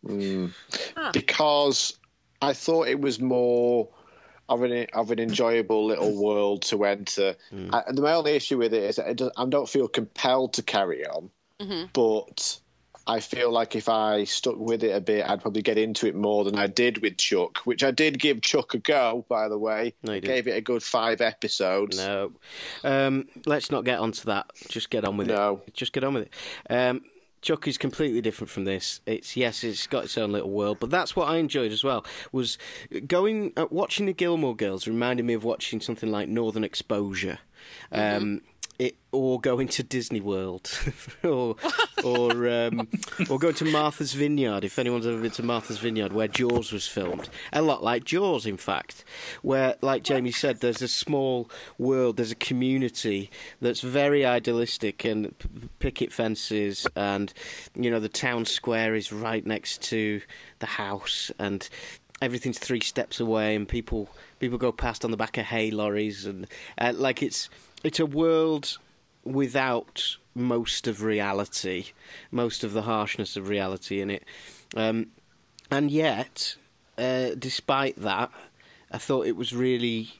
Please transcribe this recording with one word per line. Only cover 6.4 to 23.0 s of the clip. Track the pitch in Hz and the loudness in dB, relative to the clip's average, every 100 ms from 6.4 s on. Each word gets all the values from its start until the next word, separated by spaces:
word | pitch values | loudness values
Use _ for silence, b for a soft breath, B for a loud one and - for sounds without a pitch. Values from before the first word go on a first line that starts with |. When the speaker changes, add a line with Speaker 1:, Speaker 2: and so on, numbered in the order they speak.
| 101 101 | 2 2
Speaker 1:
to | - 104 | 0 2
enter. | 101 101 98 - 98 92 B | 2 2 -2 0 0 0 B
Speaker 3:
Mm. | 98 90 | -10 0
Speaker 1:
I, | 120 - 135 | 0 0 0
my | 147 | 2
only | 165 151 | 4 4
issue | 151 - 135 | 2 2 2
with | 117 | 2
it | 110 | 2
is | 101 - | 0 -2
that | - | -2
it | 120 | -2
does, | 127 - | -2 -2
I | 127 | 0
don't | 143 127 | 0 2
feel | 139 131 | 2 2
compelled | - 113 - 131 131 131 | 0 -4 -2 2 4 2
to | - | -2
carry | - 107 95 71 76 | 0 0 2 -2 -4
on, | 71 90 _ _ _ | -6 -10 _ _ _
Speaker 2:
Mm-hmm. | 101 127 180 | -6 -6 -4
Speaker 1:
but | - 113 107 - - - - _ _ _ - | 2 4 2 -2 -6 -6 -6 _ _ _ -8
I | - 113 | -2 -2
feel | - 127 120 | -2 0 2
like | 117 113 | 2 2
if | 113 107 | -2 2
I | 110 107 107 | 2 4 4
stuck | 101 - 131 117 | 2 0 0 -2
with | 110 117 | 0 2
it | 113 | 4
a | 98 | 2
bit, | 92 107 98 | 2 2 2
I'd | 101 | 0
probably | 110 104 | 0 0
get | 104 107 | 2 4
into | 110 107 113 | 2 2 0
it | |
more | 90 104 104 | 2 2 4
than | 101 101 | 2 2
I | 101 | 0
did | 101 120 110 | 4 2 2
with | 104 92 | -2 0
Chuck, | - 98 90 - | 2 2 2 -2
which | - 120 | -2 2
I | 139 | 2
did | 127 156 135 | 4 2 4
give | 151 127 | 2 2
Chuck | - 151 123 | 2 2 0
a | 120 | -4
go, | - 147 120 117 113 | 2 4 4 0 -2
by | 117 107 | 0 0
the | 107 | 0
way. | 110 110 117 - | 0 0 -2 -4
Speaker 3:
No, | - | -6
you | 104 | -4
Speaker 1:
I | |
Speaker 3:
didn't. | 98 131 | 0 0
Speaker 1:
gave | 120 | 2
it | 107 | 0
a | |
good | 110 120 | 0 -2
five | - 120 113 113 | 0 0 2 4
episodes. | 117 - 107 - 92 95 104 95 | 2 0 -4 0 2 2 2 0
Speaker 3:
No. | 95 101 98 - B B B B | -2 -2 -2 -8 B B B B
Um, | 135 139 | 0 2